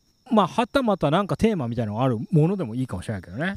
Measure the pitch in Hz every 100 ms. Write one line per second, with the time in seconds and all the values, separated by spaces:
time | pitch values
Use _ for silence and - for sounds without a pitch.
0 | _ _ - 214 180 - 240 277 240 190
1 | 147 170 196 - 220 190 120 120 107 107
2 | 135 113 - 156 160 196 127 120 127 90
3 | - 101 82 101 180